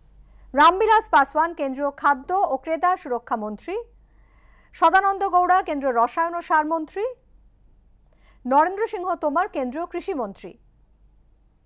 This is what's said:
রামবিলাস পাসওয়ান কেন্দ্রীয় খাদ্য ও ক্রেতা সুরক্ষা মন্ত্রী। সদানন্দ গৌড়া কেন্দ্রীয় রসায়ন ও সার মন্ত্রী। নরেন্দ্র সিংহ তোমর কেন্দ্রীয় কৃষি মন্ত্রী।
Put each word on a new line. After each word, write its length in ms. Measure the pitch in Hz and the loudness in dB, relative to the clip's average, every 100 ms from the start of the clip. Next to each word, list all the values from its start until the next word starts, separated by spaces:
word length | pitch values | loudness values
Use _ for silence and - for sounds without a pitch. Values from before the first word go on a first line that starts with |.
| _ - - - - | _ -20 -20 -20 -6
রামবিলাস 560 | 262 320 381 440 440 - | 4 4 6 4 4 4
পাসওয়ান 440 | 302 269 302 339 | 2 4 0 -2
কেন্দ্রীয় 380 | 330 277 262 285 | -2 -6 -4 -6
খাদ্য 420 | 285 285 269 262 | 0 0 0 -2
ও 240 | 370 392 262 | -2 0 -2
ক্রেতা 400 | 320 320 359 370 | -4 0 0 0
সুরক্ষা 380 | 285 240 - 233 | -4 -8 -4 -6
মন্ত্রী। 420 | 214 208 - 427 453 _ _ _ _ _ _ _ _ | -6 -10 -8 -10 -10 _ _ _ _ _ _ _ _
সদানন্দ 560 | - 339 381 392 392 392 | 2 4 4 2 0 0
গৌড়া 320 | 359 359 370 | 2 4 2
কেন্দ্রীয় 440 | 370 285 262 233 240 | 2 -4 -2 0 0
রসায়ন 300 | 339 339 339 | 0 -4 -4
ও 60 | |
সার 240 | - 320 302 | 0 0 0
মন্ত্রী। 400 | 330 311 392 480 494 _ _ _ _ _ _ _ _ _ _ _ _ 247 | -4 -4 -6 -8 -8 _ _ _ _ _ _ _ _ _ _ _ _ 0
নরেন্দ্র 400 | 277 339 392 453 | 2 2 -2 -6
সিংহ 280 | 403 370 339 | -4 -6 -4
তোমর 320 | 302 302 403 | -2 -2 -2
কেন্দ্রীয় 380 | 320 254 285 349 | -4 -6 -6 -8
কৃষি 280 | 349 392 | -8 -6
মন্ত্রী। 440 | 302 202 - 190 - _ _ _ _ _ _ _ _ _ _ | -6 -8 -10 -20 -20 _ _ _ _ _ _ _ _ _ _